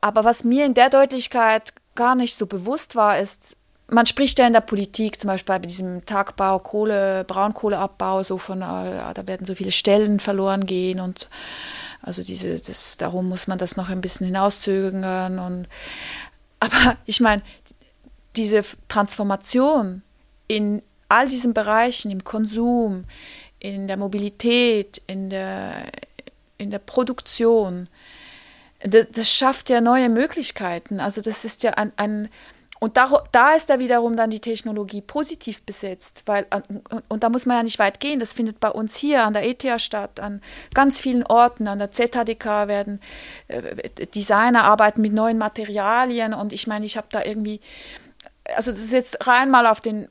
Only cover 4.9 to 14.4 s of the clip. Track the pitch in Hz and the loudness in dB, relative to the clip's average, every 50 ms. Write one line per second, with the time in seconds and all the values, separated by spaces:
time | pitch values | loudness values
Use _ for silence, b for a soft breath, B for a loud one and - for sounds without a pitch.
4.9 | - - 220 214 208 - - 202 190 190 - - 190 185 180 170 175 185 185 185 | -4 -4 -4 -4 -4 -4 -4 -4 -4 -4 -2 -2 -2 -2 -2 -6 -6 -6 -6 -6
5.9 | 180 180 - - 214 196 196 - - - 196 190 190 185 - - - 214 214 214 | -8 -10 -10 -4 -2 -2 -2 -2 -2 -2 0 0 0 0 -2 -4 -4 -2 0 0
6.9 | 214 202 196 196 190 190 185 - 185 190 196 214 214 - - 208 202 185 190 196 | 0 0 0 0 0 -2 -4 -4 -2 -2 -2 -2 -2 -2 -2 -2 -2 -2 -4 -6
7.9 | _ _ 185 190 190 190 190 - 190 185 - - 190 190 185 175 175 - 185 185 | _ _ -4 -2 -2 -2 -2 -4 -6 -8 -8 -10 -10 -8 -8 -8 -8 -8 -6 -8
8.9 | 185 - - - - - 190 190 190 185 190 185 190 - 190 190 185 - - 214 | -8 -8 -10 -10 -10 -12 -10 -10 -10 -10 -8 -10 -8 -6 -4 -2 -2 0 4 4
9.9 | 202 208 214 208 208 202 - - 196 196 190 196 196 196 196 185 190 180 185 185 | 4 6 6 4 2 0 0 -2 -2 0 0 0 0 -2 -2 -2 -2 -2 -2 -2
10.9 | 185 185 185 185 185 - - - B B B B B B B B B B B B | -4 -4 -6 -8 -8 -10 -14 -14 B B B B B B B B B B B B
11.9 | B B - - 180 180 180 185 185 185 185 180 170 165 - - 185 - - - | B B -10 -6 -6 -6 -6 -6 -10 -8 -6 -6 -6 -6 -8 -6 -4 -2 -2 -2
12.9 | - - - 170 175 185 185 185 180 185 - - 190 185 185 180 - - 185 180 | -4 -4 -6 -4 -4 -4 -4 -4 -4 -4 -4 -4 -4 -4 -4 -4 -4 -6 -6 -6
13.9 | 190 190 180 185 - - 190 180 180 190 | -6 -6 -6 -6 -4 -4 -4 -2 0 0